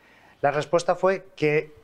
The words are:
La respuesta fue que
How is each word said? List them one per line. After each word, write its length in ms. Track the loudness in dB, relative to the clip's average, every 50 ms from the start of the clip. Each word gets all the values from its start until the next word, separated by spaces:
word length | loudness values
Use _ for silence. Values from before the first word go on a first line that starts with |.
| _ _ _ _ -20 -20 -8 _
La 120 | -2 0 0
respuesta 420 | -2 -2 0 0 0 0 0 -2
fue 320 | 0 0 0 0 -2 -6 -14 -6
que 360 | -2 0 0 2 0 -2 -4 -10 -20